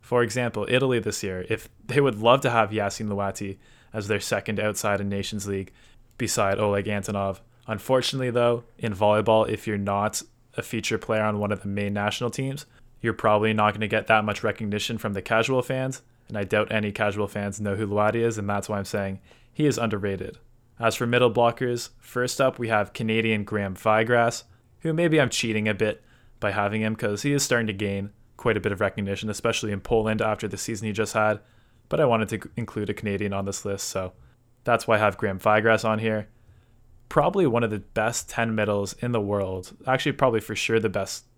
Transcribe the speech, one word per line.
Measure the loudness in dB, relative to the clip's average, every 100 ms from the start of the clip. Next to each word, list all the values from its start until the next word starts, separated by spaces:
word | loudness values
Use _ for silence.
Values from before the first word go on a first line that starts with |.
For | 0 2
example, | 2 0 -2 -2 0
Italy | 2 4 2
this | 0 -4
year, | -6 -6 -4
if | -4 -4 _ -2
they | 2
would | 2 4
love | 2 4
to | 2
have | 2 0
Yacine | 0 -4 -4 -6
Louati | -2 -4 -4 -10 -10 -18 -20 _
as | -8 -2
their | -4
second | -2 -4 -2 -2
outside | -2 -2 0 0
in | 0
Nations | -4 -4 -6 -4
League | -6 -6 -14 -20 -20 -20 -6
beside | -4 0 2 2
Oleg | 2 0 0
Antonov. | -4 -4 -2 -2 -4 -12 _ -8
Unfortunately, | -8 0 0 2 -2 -2
though, | 2 2 2 -4 -8
in | -6
volleyball, | 2 4 4 6 4 4
if | -2 -2
you're | -2
not | 0 0 0 -4 -10 _ _ -10
a |
feature | -6 -4 -2 -4
player | 0 0
on | 0 0
one | -2
of | -2
the | -4
main | -4 -2
national | 0 -2 -2 -4
teams, | -4 -6 -8 -14 _ -20 -4
you're | -4
probably | 2 4 4 4
not | 4 2
gonna | 2 0
get | -2 4
that | 4
much | 4 -2
recognition | -2 -2 -4 -4 -4 -4
from | -4
the | -4
casual | 0 2 2 0
fans, | 0 -4 -4 -6 _ _ _
and | -6
I |
doubt | 0 0 2
any | 0 -2
casual | 0 -2 0 -4
fans | -4 -6 -4
know | -4
who | -2 0
Louati | 2 2 2
is, | 0 0
and | -2
that's | -4 -2
why | -6
I'm |
saying | -4 -4 -4 -8 -14 -20 _
he | 0
is | 2 2
underrated. | 0 -2 -2 -4 -8 -12 -20 _ _ _
As | 0
for | 0 2
middle | 4 4
blockers, | 6 2 2 -2 -2 -6 -16
first | -8 -4 -2 2
up | 0 2
we | 0
have | 0 0
Canadian | -4 -2 0 2 0
Graham | -2 -2 -4
Vigrass, | -2 2 4 4 4 4 0 -14 -20 _ _
who | -4
maybe | 0 4 4
I'm | 4
cheating | 0 -2 0 0
a |
bit | 0 0 -2 _ -20 -20 -4
by | -2
having | 0 0 0
him | -2
'cause | -2 -4 -2
he | 0
is | 0
starting | 2 0 0
to |
gain | -2 -4 -4 -6 -12 -20 -4
quite | 0 0
a |
bit | 0
of | 0
recognition, | -2 0 -4 -4 -6
especially | -4 -2 -2 -2
in | -6
Poland | 0 0 2 0
after | 0 -2 -4
the | -6
season | -6 -6 -6
he |
just | -2 -2
had, | 2 2 0 -6 _ _ _ _
but | 2
I |
wanted | 4 4 0
to | -4
c-, | -8
include | -8 -8 -6 -6
a |
Canadian | -4 -4 -2 -2
on | -2 -4
this | -6
list, | -6 -6 -6
so | -6 -6 -10 -20 _ _ _
that's | 0 0 4
why | 4
I |
have | 4 2
Graham | -4 0
Vigrass | 4 4 6 4 2
on | 0
here. | 0 -2 -4 _ -20 -20 _ _ -20 -20 -2
Probably | 2 2 4 2
one | 2
of | 0
the | -4
best | -4 0 0 -2 -6
ten | -2 -2
middles | 0 0 0 -2 -4
in | -2
the | -2
world, | 0 -2 -2 -4 -10 -12 -2
actually | 0 0
probably | 2 2 2
for | -2
sure | -4 2 2
the | 2
best | -2 -6 -8 _